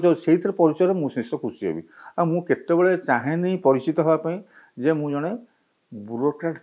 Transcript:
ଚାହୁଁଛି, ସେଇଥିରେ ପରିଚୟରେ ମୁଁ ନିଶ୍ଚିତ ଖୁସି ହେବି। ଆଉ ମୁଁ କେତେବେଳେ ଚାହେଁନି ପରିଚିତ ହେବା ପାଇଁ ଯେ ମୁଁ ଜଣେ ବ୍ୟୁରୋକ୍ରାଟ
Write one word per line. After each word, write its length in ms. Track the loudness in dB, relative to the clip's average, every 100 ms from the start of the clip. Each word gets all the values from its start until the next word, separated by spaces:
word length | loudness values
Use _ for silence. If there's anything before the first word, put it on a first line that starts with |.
ଚାହୁଁଛି, 180 | 4 2
ସେଇଥିରେ 280 | 2 2 2 2
ପରିଚୟରେ 320 | 2 4 2
ମୁଁ 160 | 0 -2
ନିଶ୍ଚିତ 280 | -4 -6 -6
ଖୁସି 220 | -8 -4 -4
ହେବି। 140 | -4 -8 -18 -8 -2
ଆଉ 60 | 0
ମୁଁ 80 | 0 -2
କେତେବେଳେ 440 | -2 0 2 2 2 0
ଚାହେଁନି 420 | 0 0 -2 -2 2
ପରିଚିତ 340 | 2 2 0 0
ହେବା 180 | 2 0
ପାଇଁ 120 | -2 -8 -10 -20 _ -4
ଯେ 80 | -2
ମୁଁ 160 | 0 -2
ଜଣେ 160 | -4 -4 -8 -12 _ _ _ _
ବ୍ୟୁରୋକ୍ରାଟ 640 | -16 -10 -4 -2 -2 -6 -8